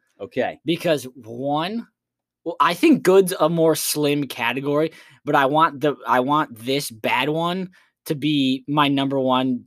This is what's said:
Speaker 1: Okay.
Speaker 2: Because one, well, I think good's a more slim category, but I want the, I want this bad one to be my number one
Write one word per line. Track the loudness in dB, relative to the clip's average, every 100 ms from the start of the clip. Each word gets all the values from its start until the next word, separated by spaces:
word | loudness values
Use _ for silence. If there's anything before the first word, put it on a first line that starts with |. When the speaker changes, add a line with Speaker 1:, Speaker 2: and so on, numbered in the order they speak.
| _ -18
Speaker 1:
Okay. | -10 -6 -4 -4 -6
Speaker 2:
Because | -4 -2 -2 -4 -16
one, | -16 -10 -4 -4 -4 -6 -12 _ _ _ _ _
well, | -8 0
I | 0 2
think | 4 4
good's | 6 4 4 2
a | 0
more | 4 2 2
slim | -2 -2 0 0 -2
category, | -4 -2 -2 -2 0 -2 -4 -20 _ -2
but |
I | 2 2
want | 4 2 2
the, | -2 -2 0
I | 0
want | 2 0 0 -6
this | -4 -4 -4
bad | -6 -2 0 0
one | -2 -2 -4 -8 -14 _ _ -8
to |
be | -4 -2 0 0 -2 -2
my | 0 2
number | 2 0 -2
one | 0 0 0 -4